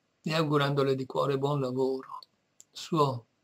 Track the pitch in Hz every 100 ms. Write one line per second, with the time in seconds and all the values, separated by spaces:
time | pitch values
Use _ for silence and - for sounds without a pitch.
0 | _ _ - 160 151 147 143 139 135 131
1 | 131 156 143 135 139 147 127 127 131 131
2 | - - - _ _ - - - - 170
3 | 143 123 - _